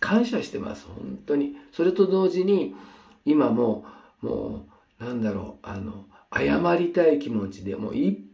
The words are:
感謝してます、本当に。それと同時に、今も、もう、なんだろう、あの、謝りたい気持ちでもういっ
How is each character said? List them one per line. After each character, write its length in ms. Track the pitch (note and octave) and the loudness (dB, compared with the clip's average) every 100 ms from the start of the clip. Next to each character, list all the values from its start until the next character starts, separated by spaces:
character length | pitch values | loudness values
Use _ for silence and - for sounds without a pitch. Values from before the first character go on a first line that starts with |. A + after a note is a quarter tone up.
感 240 | - G#3+ | 2 2
謝 180 | A#3+ F#3 | 2 -2
し 80 | - | -4
て 80 | C#3 | -8
ま 160 | - | -8
す、 120 | - - | -10 -14
本 320 | - - - - | -14 -12 -10 -2
当 100 | C#3+ | -2
に。 200 | C#3+ - - | -2 -6 -10
そ 120 | - | 0
れ 80 | F3 | 2
と 140 | F3+ F#3 | 4 4
同 220 | F#3+ F#3 | 4 2
時 160 | F3+ | 2
に、 300 | F#3 G3 C#3+ - - - - _ | 2 2 0 -8 -20 -20 -20 _
今 260 | - D3+ A#2+ | 2 4 4
も、 340 | A2+ A#2 G#2+ - - - _ | 2 0 0 -6 -20 -20 _
も 460 | A#2+ A2+ G#2 A2 - _ _ - | -6 -4 -6 -10 -14 _ _ -14
う、 40 | |
な 80 | A#2 | -8
ん 100 | B2 | -4
だ 100 | A2 | -2
ろ 260 | G2 G#2+ - | -4 -8 -12
う、 40 | - | -12
あ 100 | G2 | -10
の、 280 | G#2+ G2 - - - | -10 -12 -16 -20 -8
謝 420 | - C#3 C#3+ F3 F3 | -2 0 2 2 2
り 160 | F3 | 2
た 140 | F3 D#3+ | 4 4
い 120 | C#3+ | 4
気 120 | - | 2
持 180 | A2 G2 | -4 -4
ち 160 | - | -6
で 120 | F#2+ F#2+ | -8 -6
も 140 | G#2+ | -4
う 40 | |
い 160 | B2 F3+ | 0 0
っ 80 | G3 - | 0 -6